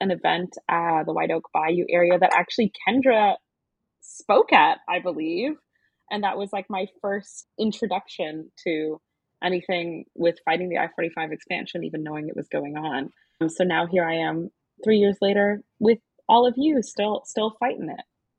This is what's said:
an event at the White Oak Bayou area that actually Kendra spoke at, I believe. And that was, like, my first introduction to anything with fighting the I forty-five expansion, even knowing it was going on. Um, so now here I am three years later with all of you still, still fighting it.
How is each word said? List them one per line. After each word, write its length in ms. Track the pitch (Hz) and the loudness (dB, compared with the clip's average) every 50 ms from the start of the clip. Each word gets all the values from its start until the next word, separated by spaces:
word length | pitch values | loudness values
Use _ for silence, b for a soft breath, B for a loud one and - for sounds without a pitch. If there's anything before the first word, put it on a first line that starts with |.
an 80 | 190 190 | -2 -2
event 480 | 175 170 - 170 170 170 180 180 - - _ - | -2 0 0 0 0 0 -4 -8 -10 -10 _ -2
at 360 | 175 170 170 170 160 156 156 | -2 0 0 0 0 0 0
the 100 | 160 160 | -2 -2
White 160 | 165 165 165 | -2 -2 -2
Oak 180 | 165 165 - - - | -2 -4 -4 -2 -2
Bayou 320 | 160 156 160 175 175 - - | -2 0 0 0 0 0 2
area 300 | 170 175 175 175 180 175 | 2 4 4 4 4 4
that 160 | 185 - - | 4 4 4
actually 360 | 175 180 - - - 220 - - - - | 2 0 0 0 0 0 0 -2 -4 -2
Kendra 500 | 190 226 269 254 262 226 214 208 196 - - _ _ _ _ _ _ _ _ _ _ _ _ | 0 0 2 4 4 4 4 4 2 2 0 _ _ _ _ _ _ _ _ _ _ _ _
spoke 500 | _ - - - - - 196 - 240 - | _ -20 -20 -10 -2 2 4 4 4 6
at, 280 | 214 180 151 165 170 - - | 6 6 6 6 2 0 -4
I 120 | - 180 180 | -6 -6 -4
believe. 540 | 175 180 151 151 160 160 170 185 240 302 302 - _ _ _ _ _ _ _ _ _ - | -4 -6 -6 -4 -4 -4 -4 -2 -4 -4 -6 -8 _ _ _ _ _ _ _ _ _ -8
And 120 | 208 208 202 | -6 -4 -4
that 120 | 190 117 | -4 -4
was, 160 | 202 202 196 | -4 -8 -6
like, 160 | 208 196 196 - | -8 -8 -8 -6
my 200 | 208 185 185 - _ _ | -6 -6 -6 -6 _ _
first 460 | - 196 196 208 202 - - - - _ _ | -6 -4 -4 -4 -6 -12 -20 -20 -20 _ _
introduction 920 | - 220 214 - - 226 185 180 196 - - - - 170 156 156 156 156 - _ - - | -4 -2 -2 -2 -2 -4 -4 -4 -4 -6 -8 -8 -8 -6 -6 -8 -10 -14 -16 _ -8 -4
to 360 | 180 160 156 156 156 156 - _ _ _ _ _ _ _ - - | -4 -2 -2 -2 -4 -6 -8 _ _ _ _ _ _ _ -6 -4
anything 640 | 180 185 175 - - 180 175 170 170 160 - - _ - | -4 -4 -4 -4 -4 -4 -4 -4 -6 -8 -10 -14 _ -6
with 240 | - 165 170 165 - - | 0 0 0 0 0 -2
fighting 240 | 165 165 180 180 180 | -2 -2 -2 -2 -4
the 80 | 170 | -2
I 120 | 170 165 165 | -4 -4 -4
forty-five 420 | - 170 165 165 - 165 160 156 | -4 -6 -6 -6 -4 -6 -8 -8
expansion, 540 | 156 - - - 180 - - - - 170 160 | -8 -10 -8 -8 -8 -8 -8 -8 -10 -8 -8
even 180 | 151 160 156 | -8 -8 -8
knowing 260 | 156 151 151 151 151 156 | -8 -8 -8 -8 -8 -8
it 60 | - | -8
was 140 | 156 143 - | -10 -8 -6
going 280 | - 147 143 143 151 | -6 -6 -6 -6 -8
on. 360 | 151 156 151 135 135 135 - _ _ _ _ _ - | -8 -8 -6 -6 -6 -8 -8 _ _ _ _ _ -4
Um, 80 | 160 156 | -4 -2
so 140 | 160 - | 0 0
now 240 | 180 180 160 165 175 | 0 2 2 0 0
here 180 | 170 190 180 165 | 0 0 0 0
I 120 | 165 165 | 0 -2
am 340 | 165 160 156 160 165 170 - _ _ _ _ _ - | -2 -2 -2 -4 -4 -8 -10 _ _ _ _ _ -4
three 140 | - 220 220 | 2 4 4
years 220 | 202 202 202 190 - | 6 4 4 2 2
later 420 | 202 196 202 202 202 202 208 214 - _ _ - | 0 0 2 2 2 2 0 -4 -8 _ _ 0
with 220 | 208 226 226 - _ _ _ _ _ - | 2 2 2 2 _ _ _ _ _ 4
all 200 | 226 240 247 247 | 4 6 6 4
of 60 | 240 | 2
you 260 | 262 285 311 294 247 | 2 0 2 2 2
still, 400 | 208 - - - 202 214 208 - - | -2 -2 -4 -2 -2 -2 -2 -4 -6
still 280 | - - 226 214 220 220 - | -6 -4 -2 -2 -2 -2 -4
fighting 300 | 240 262 - - 175 151 - | -4 -4 -4 -4 -8 -10 -10
it. 80 | - - _ _ _ _ _ _ | -12 -16 _ _ _ _ _ _